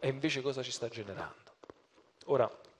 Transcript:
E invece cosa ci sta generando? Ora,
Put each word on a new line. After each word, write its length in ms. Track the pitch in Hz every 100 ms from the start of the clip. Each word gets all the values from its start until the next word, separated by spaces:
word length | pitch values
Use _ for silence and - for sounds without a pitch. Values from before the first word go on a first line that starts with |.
E 80 | 139
invece 340 | 135 156 139
cosa 200 | 135 131
ci 100 | 123
sta 160 | - 117
generando? 640 | 113 101 95 - - - - - - _ _ _ _ -
Ora, 240 | 135 113 - - -